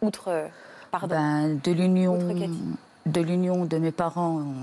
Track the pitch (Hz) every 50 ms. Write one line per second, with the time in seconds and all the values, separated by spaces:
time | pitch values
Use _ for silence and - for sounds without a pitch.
0 | - 214 - - - 190 175 160 156 160 - - - - - - - - - 175
1 | - 160 156 156 151 151 151 151 151 156 156 143 139 175 175 165 180 185 185 185
2 | 185 185 180 180 175 175 175 175 - 175 165 170 - - - - - - _ -
3 | - 160 156 175 170 160 180 180 180 180 180 180 175 160 160 160 165 165 156 -
4 | 175 165 165 175 175 165 165 156 147 143 135 131